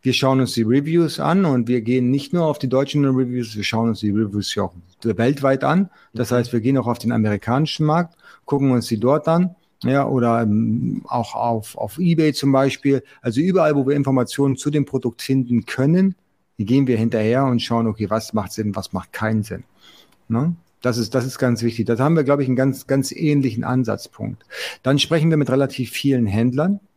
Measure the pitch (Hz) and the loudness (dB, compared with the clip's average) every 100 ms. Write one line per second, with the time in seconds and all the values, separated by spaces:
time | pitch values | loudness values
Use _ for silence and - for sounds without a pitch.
0 | 131 120 135 131 127 - 110 131 147 170 | 0 2 2 2 0 0 2 2 2 0
1 | 165 - 143 185 180 127 117 123 110 127 | 0 0 0 2 2 2 0 -2 0 0
2 | 123 135 139 175 160 143 131 131 139 151 | 2 0 -2 0 0 0 0 0 0 0
3 | 139 131 123 123 113 107 98 113 113 104 | 2 0 -2 -4 -6 -6 -4 0 0 0
4 | 104 101 107 101 95 - 90 87 - _ | 0 0 0 -2 -4 -4 -4 -6 -20 _
5 | 117 95 120 139 135 135 139 170 196 _ | -4 0 0 2 0 2 2 2 0 _
6 | _ - 117 123 123 120 113 135 120 117 | _ -6 0 0 0 -2 0 0 0 -2
7 | 113 117 107 104 - 127 156 - 151 160 | -2 0 0 0 0 0 0 0 0 0
8 | 170 _ - - - 143 135 123 110 110 | -2 _ -20 -20 -4 0 2 2 0 -2
9 | 120 151 156 165 180 - _ _ 120 139 | 2 2 2 2 0 -4 _ _ -2 0
10 | 127 131 117 117 113 107 113 113 117 101 | 0 0 2 2 2 2 0 -2 -2 -6
11 | - 123 113 - 117 113 104 - 110 - | -4 -4 -4 -4 -2 -4 -6 -10 -10 -2
12 | 175 160 156 143 139 135 135 - 139 135 | 0 2 2 2 2 4 2 0 0 0
13 | - - 123 113 180 185 156 143 135 143 | -2 -8 -4 0 2 4 4 2 2 0
14 | 135 131 120 - 139 131 147 147 139 131 | 2 2 0 0 0 0 -2 -2 -2 -2
15 | 120 - - 135 120 120 - - 139 175 | -4 -8 -2 0 2 -2 -2 0 2 4
16 | 190 185 _ _ _ - 101 131 131 113 | 2 -2 _ _ _ -8 0 2 2 2
17 | 113 113 107 123 135 120 - 117 113 107 | 2 0 2 2 2 0 0 0 0 -2
18 | 104 110 - 110 101 - 104 101 - 92 | -2 -2 -2 -6 -6 -6 -4 -4 -6 -8
19 | - - 110 107 107 95 - _ - - | -10 -6 -2 -2 -2 -10 -14 _ -20 -20
20 | _ _ _ 113 156 170 _ _ 127 117 | _ _ _ -2 -2 -4 _ _ -4 -2
21 | 110 131 127 - 127 113 117 113 101 117 | -2 -2 -4 -2 0 0 -2 -2 -2 0
22 | 139 165 139 143 131 127 135 131 - 139 | 2 2 2 0 0 0 0 -2 -2 -2
23 | 131 - 156 143 131 107 - 127 117 101 | -2 -2 0 2 0 -2 -2 -2 -2 -4
24 | - - 110 - _ - - - 127 143 | -8 -10 -10 -10 _ -14 -12 -6 0 0
25 | - 165 160 156 135 131 135 - 120 - | 2 2 2 2 2 2 0 -2 -8 -2
26 | 143 131 110 104 120 127 175 202 _ | 0 2 2 2 0 2 0 -2 _